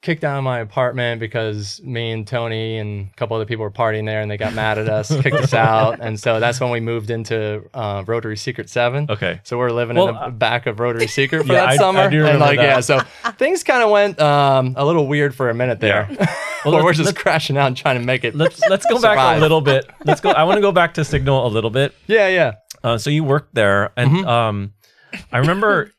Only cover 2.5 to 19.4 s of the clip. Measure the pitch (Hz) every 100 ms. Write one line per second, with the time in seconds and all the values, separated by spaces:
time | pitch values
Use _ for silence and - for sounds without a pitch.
2.5 | 110 113 110 107 104 98 - 117 113 107
3.5 | 117 107 101 117 107 107 107 107 104 107
4.5 | 113 110 107 110 107 107 147 135 131 131
5.5 | 117 113 110 110 117 117 107 120 113 117
6.5 | 127 127 120 113 117 107 113 110 113 107
7.5 | 107 98 - 107 101 95 117 110 107 -
8.5 | 127 - - 120 131 147 107 92 87 -
9.5 | 120 123 117 117 135 190 202 131 120 113
10.5 | 120 127 107 120 117 107 - 139 160 151
11.5 | - - - 190 190 196 151 151 147 143
12.5 | 143 123 131 120 139 127 - 233 220 269
13.5 | 370 - 262 226 208 202 175 151 143 139
14.5 | 135 131 127 143 170 139 147 143 131 127
15.5 | 113 127 110 107 101 104 277 202 - -
16.5 | - 147 156 160 156 165 - - 160 -
17.5 | 139 139 127 - 127 120 131 123 143 165
18.5 | - 659 196 - 240 226 208 131 113